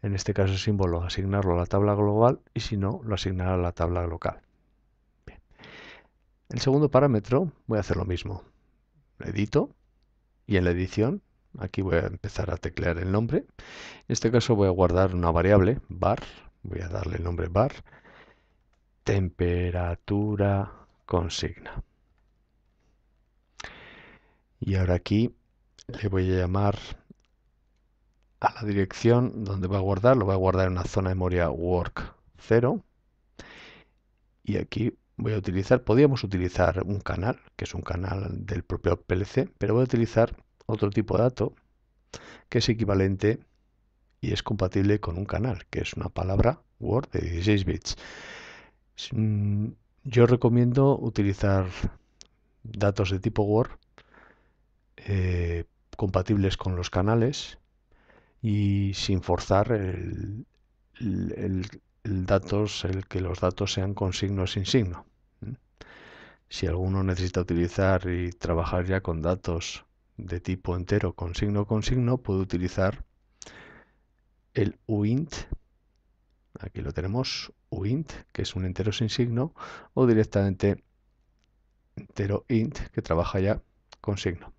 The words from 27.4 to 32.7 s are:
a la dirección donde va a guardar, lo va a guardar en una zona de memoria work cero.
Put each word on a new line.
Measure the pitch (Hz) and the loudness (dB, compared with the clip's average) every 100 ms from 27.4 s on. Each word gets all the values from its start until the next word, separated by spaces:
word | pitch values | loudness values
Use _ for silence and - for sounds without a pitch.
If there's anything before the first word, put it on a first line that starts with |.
| _ _ _ _ _ _ _ _ _ _ | _ _ _ _ _ _ _ _ _ _
a | 113 | -2
la | - | -2
dirección | 107 101 95 - 117 120 123 - | -4 0 -2 2 4 4 4 -2
donde | 101 98 90 | -6 -4 0
va | 98 | 0
a | |
guardar, | 95 98 113 131 | 0 4 6 6
lo | 98 | 4
va | |
a | 95 | 2
guardar | 92 92 92 | 2 2 2
en | |
una | 90 | 0
zona | 85 - 95 | -2 -2 0
de | 92 | 0
memoria | 90 90 85 | 0 2 0
work | 67 87 90 87 - - - _ - | 0 0 0 -2 -6 -12 -14 _ -20
cero. | - 113 123 | 2 4 4